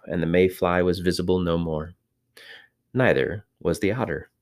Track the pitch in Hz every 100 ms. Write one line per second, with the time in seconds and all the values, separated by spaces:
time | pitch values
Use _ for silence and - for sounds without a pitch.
0 | - 87 82 90 92 - 90 90 90 90
1 | 87 85 90 92 85 85 82 78 82 -
2 | _ _ _ - - - - _ _ 123
3 | 117 67 - 95 - _ 87 80 98 120
4 | 101 73 - _